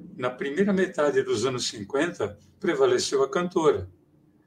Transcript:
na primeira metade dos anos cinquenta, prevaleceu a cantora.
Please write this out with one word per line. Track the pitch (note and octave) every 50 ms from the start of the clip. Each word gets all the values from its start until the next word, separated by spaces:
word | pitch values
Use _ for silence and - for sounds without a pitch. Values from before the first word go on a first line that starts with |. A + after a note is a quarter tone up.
| - - -
na | D3 B2 B2
primeira | - - C#3 C#3 C#3+ F3 G3+ G#3 G3
metade | F#3+ F#3 F3+ - - D3 D3 B2+ C3+
dos | C3 B2+ B2+ G#2+ A2
anos | C3+ B2+ A#2+ -
cinquenta, | - - A2 G#2 - - C#3 D#3+ - - - A2+ F#2+ - - - _ _ _
prevaleceu | - F3+ D#3+ C3+ C3+ B2 B2+ A#2+ - - D3 C3+ C3+
a | C3+
cantora. | - F3+ F3+ F3+ - F3 D#3+ D3 A#2+ G2 F#2 - - _ _ _ _ _ _ _ _ _ _